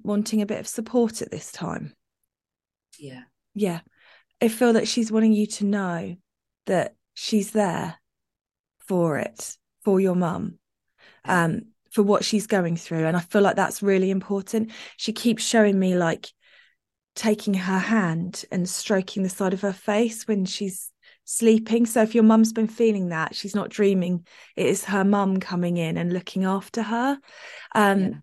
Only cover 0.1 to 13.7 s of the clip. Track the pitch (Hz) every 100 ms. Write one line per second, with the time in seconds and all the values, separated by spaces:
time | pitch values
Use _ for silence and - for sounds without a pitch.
0.1 | 208 214 220 208 208 - - 220 247 226
1.1 | 220 - - - - - - 156 - _
2.1 | _ _ _ _ _ _ _ _ - 139
3.1 | 127 123 _ _ 202 202 165 - _ _
4.1 | _ _ - 226 220 240 226 226 - 220
5.1 | 220 220 208 208 - 202 202 185 170 190
6.1 | 180 _ _ _ _ - 185 - - _
7.1 | - - 214 196 214 196 165 165 - _
8.1 | _ _ _ _ _ _ _ - 185 170
9.1 | 143 - - - - _ _ 214 190 190
10.1 | 180 170 - - - _ _ _ _ _
11.1 | _ - 185 165 - - _ _ - 202
12.1 | 202 - 208 190 202 170 170 - 165 160
13.1 | 175 170 214 196 - 190